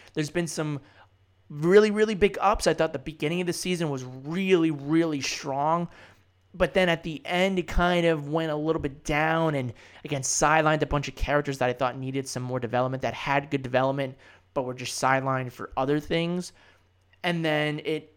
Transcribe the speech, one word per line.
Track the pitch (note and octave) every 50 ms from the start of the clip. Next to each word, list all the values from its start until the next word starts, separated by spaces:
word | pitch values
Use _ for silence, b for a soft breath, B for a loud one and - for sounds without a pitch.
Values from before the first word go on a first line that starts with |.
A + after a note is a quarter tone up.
| B B B
there's | D#3+ D3+ C#3+
been | - F3 E3+
some | D#3 - F3 D#3 D3+ D3 C#3 B B B B B B B _ _ _ _ _ _ -
really, | D3 D3 D#3 F3 F#3+ G#3 G#3+ G#3+
really | G3+ G#3+ G#3+ G#3+ A3
big | E3 G3+ G3 G3+ -
ups. | - G3 A3 G#3+ -
I | F3+ D#3
thought | D#3+ D#3+ D#3+ D#3+
the | C3
beginning | - E3 D3+ - D3+ D3+ E3+ F3+
of | F3+
the | F3 E3
season | - - F3+ F3+ E3 E3+ D3+
was | C#3 C3 B2+
really, | B2+ B2+ C3 C3+ D3 E3 F#3+ F#3+ F#3+ F#3 E3+ E3 D#3+
really | D#3 C#3 C#3 C#3+ D#3+ E3 E3 D#3+ D3+ C#3
strong, | B2+ - - - - C#3+ C3+ C#3 C#3+ D#3 E3 E3+ E3+ - B B B B B B B B _ _ _ _ -
but | F3 F#3 - -
then | G3 F#3 F3
at | E3 E3
the | - E3+ D#3 C3+ -
end, | - F3+ F3 F#3 G3 F#3+
it | F3+ D#3+
kind | - - - F3 F3+ F3+ F3 E3+
of | E3 E3 D3+ C#3+ C#3+
went | D3+ D#3+ D#3+ D#3+
a | D3+
little | D3+ D3+ D#3+ D#3+ D#3
bit | D3 C#3+ C3 - -
down | - D3+ D3 D#3 D#3+ D#3+ E3 E3 D#3+ D3
and, | C#3 B2+ B2 A2 B B B B B B
again, | - D3 C#3
sidelined | C3 - - - D#3 D3 D#3 D#3+ D#3 D3+ D#3 D3+ D3
a |
bunch | C#3 D3 D3 C#3
of | C3+ -
characters | - - - C#3+ D3 C#3+ C#3+ C3+
that | C3 B2 B2+
I | A#2+
thought | - C#3 B2 A#2+
needed | C3+ C3 C3 C3 C3+ C3
some | - - C3 B2+
more | B2 B2+ B2+
development, | A#2+ A2 B2 B2 B2+ C3 C3+ C3
that | C3 A#2 A#2
had | - - D3 C#3 C#3+ C#3+ D3+
good | C#3+ C3+ C3
development, | B2 B2+ B2+ C3 C3+ C3+ C#3 C#3 C3 C3 - B B B B B B -
but | C#3+
were | B2+ B2+ B2+
just | C3 B2 - - -
sidelined | - C3 C3+ C3 C3 C3+ C3 C3 B2+ B2
for | - - G2+ - -
other | B2+ C3 C3+ D3 D3+
things. | D3+ - E3 E3 E3+ E3+ F3 F3+ F3 - - b b b b b b b b _ _ _ _ _ -
And | F3 F3 E3+ D#3+
then | D#3 D3+ D3+ D3+ D3+ D3 D3+ -
it | D3+ D#3 D3+ - - _